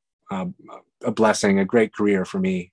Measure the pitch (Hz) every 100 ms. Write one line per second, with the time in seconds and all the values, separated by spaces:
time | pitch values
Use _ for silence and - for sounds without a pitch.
0 | _ _ - 196 180 - - - - _
1 | 120 110 110 101 104 98 95 120 110 -
2 | 104 98 90 98 95 92 87